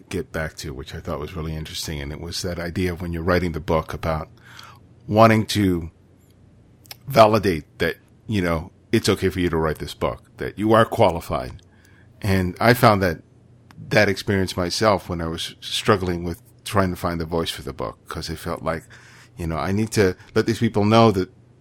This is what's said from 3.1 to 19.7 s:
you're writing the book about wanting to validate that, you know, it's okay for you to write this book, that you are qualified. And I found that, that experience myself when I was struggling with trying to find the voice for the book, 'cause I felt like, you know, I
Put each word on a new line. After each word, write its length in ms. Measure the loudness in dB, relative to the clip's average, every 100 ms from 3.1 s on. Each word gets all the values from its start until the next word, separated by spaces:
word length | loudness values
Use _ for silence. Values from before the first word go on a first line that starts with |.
you're 80 | -4
writing 300 | 0 0 0
the 80 | -4
book 340 | -2 -2 -2
about 360 | -6 -4 -4 -6 -16 -20 -20 -20 -20 -20 _ -2
wanting 380 | 6 6 6 0
to 440 | 0 2 0 -4 -14 _ _ _ _ _ _ _ _ -20 -18 0
validate 580 | 6 6 6 2 -2 -4 -4
that, 180 | -4 -4 _ _ -4
you 140 | 0
know, 300 | 0 -2 -6 _ _
it's 180 | 0 2
okay 200 | 2 0
for 100 | 0
you 100 | 0
to 80 | 0
write 220 | 0 -2
this 160 | -8 -4
book, 280 | -4 -4 _ -10
that 220 | -10 -2
you 140 | 4
are 120 | 4 4
qualified. 760 | 4 2 2 -4 -6 -6 -12 -20 _ _ -20 -20 -8
And 340 | 0 0 0 2
I 160 | 2 6
found 260 | 6 6
that, 200 | 2 -2 -10 _ _ -20 _ -20 -2
that 200 | 2 2
experience 480 | 0 -2 0 0 -2
myself 520 | -4 0 2 0 -2
when 120 | -6
I 60 | -6
was 280 | -6 -10 -12
struggling 640 | -10 -4 0 0 0 -4
with 180 | -4 -8 -12 _ -4
trying 260 | 0 0
to 40 | 0
find 240 | -4 -4
the 60 | -4
voice 240 | -2 -4
for 140 | -6
the 100 | -10
book, 240 | -10 -10 -10 -12
'cause 220 | -10 -8
I 60 | -8
felt 260 | -8 -6
like, 220 | -6 -6 -8 -20 -20 -20 -20 -10
you 120 | -6
know, 100 | -4
I 140 | -2